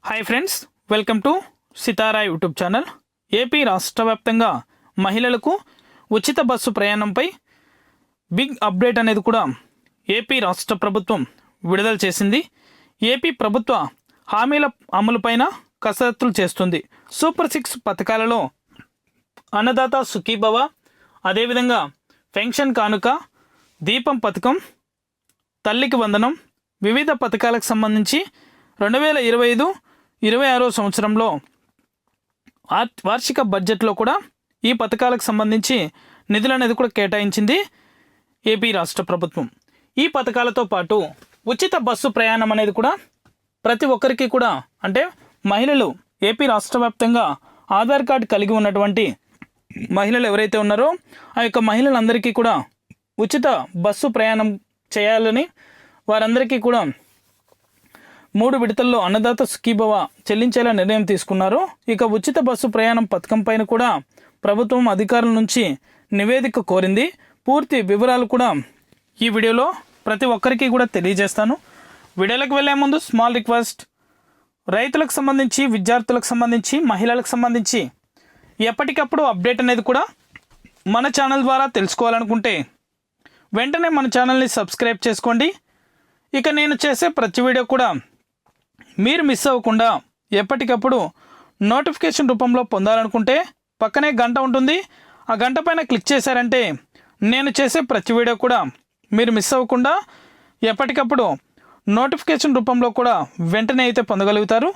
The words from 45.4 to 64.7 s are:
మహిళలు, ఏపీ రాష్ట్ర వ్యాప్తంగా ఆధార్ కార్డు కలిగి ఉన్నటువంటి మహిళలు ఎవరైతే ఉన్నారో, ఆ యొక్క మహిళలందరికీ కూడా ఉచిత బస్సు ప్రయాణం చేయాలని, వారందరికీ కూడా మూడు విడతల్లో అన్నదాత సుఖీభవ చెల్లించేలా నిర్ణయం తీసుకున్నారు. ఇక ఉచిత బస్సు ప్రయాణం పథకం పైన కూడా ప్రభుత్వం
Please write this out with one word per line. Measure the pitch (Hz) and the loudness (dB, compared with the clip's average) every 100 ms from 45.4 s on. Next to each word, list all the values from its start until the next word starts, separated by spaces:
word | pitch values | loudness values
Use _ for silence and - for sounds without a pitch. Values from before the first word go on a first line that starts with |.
| - | -2
మహిళలు, | 202 269 285 214 - _ _ 196 | 0 2 2 0 -4 _ _ -2
ఏపీ | 220 277 | 0 2
రాష్ట్ర | 214 - 247 240 | 0 0 -2 -2
వ్యాప్తంగా | - 226 240 190 139 _ _ - 196 | 0 2 2 0 -4 _ _ -2 0
ఆధార్ | 233 277 247 | 2 2 2
కార్డు | 269 - 208 | 0 2 0
కలిగి | 202 220 | 2 2
ఉన్నటువంటి | 208 202 202 196 196 - _ _ - _ _ - - 185 | 2 2 0 2 -2 -4 _ _ -20 _ _ -14 -4 0
మహిళలు | 202 240 233 | 2 2 2
ఎవరైతే | 202 214 214 208 | 0 0 0 0
ఉన్నారో, | 208 277 359 _ - - - | 2 2 0 _ -20 -10 -2
ఆ | 233 | 0
యొక్క | 240 220 | 0 0
మహిళలందరికీ | 214 269 254 220 233 240 233 | 2 2 2 2 0 0 0
కూడా | 233 185 - _ _ _ _ - 214 | 0 0 -4 _ _ _ _ -4 -2
ఉచిత | - 277 214 123 175 180 | 2 2 0 -2 -2 -2
బస్సు | 202 285 233 | 0 -2 0
ప్రయాణం | 220 220 214 202 _ _ _ - | 0 2 0 -4 _ _ _ -2
చేయాలని, | 208 220 226 233 349 _ - _ _ _ - | 2 2 2 0 -2 _ -20 _ _ _ -2
వారందరికీ | 214 220 233 254 254 226 | 0 2 2 2 0 2
కూడా | 240 160 - _ _ _ _ _ _ _ _ _ - - - _ 202 | 0 0 -6 _ _ _ _ _ _ _ _ _ -20 -20 -20 _ 0
మూడు | 233 262 | 2 2
విడతల్లో | 233 196 247 247 185 | -2 0 0 2 0
అన్నదాత | 208 226 233 269 | 0 0 0 -2
సుఖీభవ | - - 214 220 208 160 _ - | -2 -2 0 2 0 -2 _ -4
చెల్లించేలా | 214 247 247 233 214 | 0 2 2 2 2
నిర్ణయం | 185 220 196 | 2 0 0
తీసుకున్నారు. | 196 - 190 190 240 381 - - | -2 -2 -2 0 0 -2 -6 -6
ఇక | 214 233 214 | 0 0 0
ఉచిత | 190 285 254 | 0 0 0
బస్సు | 240 254 226 | 0 -2 0
ప్రయాణం | 226 233 226 | 2 2 0
పథకం | 190 - 220 208 | -4 -2 -2 0
పైన | 220 214 | 0 0
కూడా | 226 247 170 - _ _ _ | 0 0 -2 -6 _ _ _
ప్రభుత్వం | 208 208 233 | -2 0 0